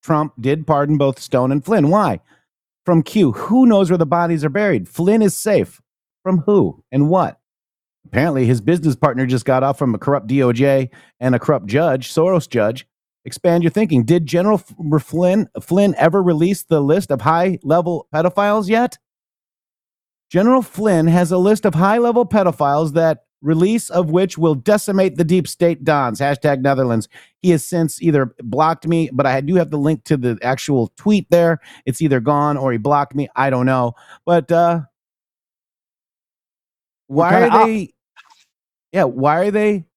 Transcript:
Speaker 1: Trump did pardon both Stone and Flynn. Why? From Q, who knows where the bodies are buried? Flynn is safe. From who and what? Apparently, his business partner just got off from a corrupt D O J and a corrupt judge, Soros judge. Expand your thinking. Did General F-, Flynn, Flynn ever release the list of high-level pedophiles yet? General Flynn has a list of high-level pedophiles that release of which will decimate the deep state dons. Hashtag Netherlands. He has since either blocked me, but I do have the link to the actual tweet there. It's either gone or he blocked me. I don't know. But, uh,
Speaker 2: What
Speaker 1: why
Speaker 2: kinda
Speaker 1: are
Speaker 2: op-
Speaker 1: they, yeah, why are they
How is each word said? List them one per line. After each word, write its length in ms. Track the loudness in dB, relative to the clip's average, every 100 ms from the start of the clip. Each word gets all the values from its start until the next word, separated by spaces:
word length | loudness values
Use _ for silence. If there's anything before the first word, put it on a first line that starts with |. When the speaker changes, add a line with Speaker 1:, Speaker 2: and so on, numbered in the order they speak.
Speaker 1:
Trump 300 | -2 -2 -2 -6
did 280 | -4 -4 0
pardon 300 | -2 0 0
both 220 | 0 -2
Stone 320 | -4 -2 0
and 140 | -2 -2
Flynn. 240 | 0 2
Why? 300 | 2 0 -4 _ _ _ _ _ _ 0
From 160 | 0
Q, 300 | 0 0 0
who 340 | 0 -2 4 4
knows 240 | 4 2
where 80 | 0
the 80 | 0
bodies 400 | 0 0 -2 -2
are 40 |
buried? 380 | -2 -2 -2 -4
Flynn 340 | -4 0 2
is 140 | 2 0
safe. 460 | -2 0 0 _ _ _ _ _
From 160 | -2 -2
who 420 | 2 2 2 -4 _
and 180 | 0 2
what? 300 | 2 0 -6 _ _ _ _ _ _ _
Apparently, 400 | -2 -2 0 0
his 160 | 0
business 340 | 0 0 0 0
partner 300 | -2 0 -2
just 200 | -2 0
got 180 | 0
off 160 | 0 -2
from 160 | -2 -2
a 20 |
corrupt 300 | -2 -2 -2
D 160 | 0
O 80 | 0
J 400 | 2 2 2 -2 -10 _ _
and 140 | -2
a 60 | -2
corrupt 260 | 0 -2 0
judge, 480 | 0 0 -2 -4
Soros 340 | -2 0 0 -2
judge. 400 | -2 -2 -4 -14 _ _ _ -18
Expand 380 | -4 0 2
your 80 | 0
thinking. 320 | 0 0 0
Did 220 | 2 0 2
General 320 | -2 0 0
F-, 460 | -4 -12 -2 -2
Flynn, 440 | -2 -2 0 0 -2 -8
Flynn 360 | -4 0 0 2
ever 240 | 0 2
release 420 | 0 0 0 -2
the 180 | -2 -2
list 300 | 2 0 0
of 100 | -4
high-level 840 | 0 0 0 -4 0 0 0 -6 -6
pedophiles 540 | -2 -2 0 0 0 0
yet? 300 | -2 -2 -6 _ _ _ _ _ _ _ _ _ _ _ _ _
General 320 | 0 2 2
Flynn 420 | 0 -4 0 2 4
has 260 | 2 2
a 60 | 2
list 280 | 2 2 0
of 100 | 0
high-level 520 | 2 2 0 0 0
pedophiles 680 | 0 0 0 0 0 0
that 320 | 0 0 -2 _ _
release 480 | -4 0 2 0 -2
of 180 | -4 0
which 300 | 0 -2 0
will 160 | -2 0
decimate 600 | 0 -2 0 0 0 0
the 60 |
deep 240 | 0 0 -2
state 360 | -2 -2 0
dons. 360 | -2 0 -2 -2
Hashtag 420 | -4 -2 -2 0
Netherlands. 460 | 0 0 0 -2 -4 -14 -20 _
He 100 | 0
has 120 | 0
since 380 | 0 -4 -4 -2
either 340 | 0 0 -2 _
blocked 440 | -10 -2 0 -2 -2
me, 220 | -2 -2
but 140 | -2 0
I 140 | 0
do 140 | 0 0
have 140 | 0
the 80 | -2
link 260 | -2 -2 -2
to 120 | -2
the 220 | -2 -4
actual 500 | -4 -4 -2 -2 -2 _
tweet 300 | 0 0 2
there. 300 | 2 2 0 -6 -14 -10
It's 160 | -4
either 180 | 0 0
gone 380 | 0 0 0 -2
or 140 | -4
he 80 | -4
blocked 340 | -2 -2 -2
me. 160 | -6 -8 -4
I 140 | -2
don't 140 | 0 0
know. 260 | 0 -2 -6 _ -16 0
But, 260 | 0 2
uh, 300 | 0 2 0 -6 _ _ _ _ _ _ _ _ _ _ _ _ _ _ _ _ _ _ _ _ _ _
Speaker 2:
What 200 | 0 2
Speaker 1:
why 60 |
Speaker 2:
kinda 180 | 4 4
Speaker 1:
are 120 | 4
Speaker 2:
op- 60 | 4
Speaker 1:
they, 260 | 0 -6 _ _ _ _ _ _ _ _ _ _
yeah, 100 | -2
why 340 | -2 0 0 0 0
are 60 |
they 340 | 0 0 -2 -6